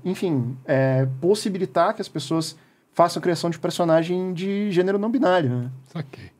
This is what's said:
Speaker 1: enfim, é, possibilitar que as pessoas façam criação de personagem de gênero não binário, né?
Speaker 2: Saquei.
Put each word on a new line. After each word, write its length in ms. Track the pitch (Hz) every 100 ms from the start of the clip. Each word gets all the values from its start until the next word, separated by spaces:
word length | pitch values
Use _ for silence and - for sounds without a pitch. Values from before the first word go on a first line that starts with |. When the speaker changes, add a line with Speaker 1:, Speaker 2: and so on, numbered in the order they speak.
| 175
Speaker 1:
enfim, 500 | 190 185 139 120 131 -
é, 420 | 135 135 131 131 131
possibilitar 760 | 170 208 214 180 185 170 180 220
que 60 |
as 60 | 196
pessoas 480 | 156 - 165 160 - _ _ _
façam 260 | - 170 170
criação 280 | 175 165 170
de 80 | 160
personagem 760 | 170 - 170 160 165 180 185
de 380 | 170 190 202 208
gênero 280 | 175 185 202
não 100 | 214
binário, 400 | 233 202 185 135
né? 220 | 123 123 - -
Speaker 2:
Saquei. 380 | 165 - - 90 _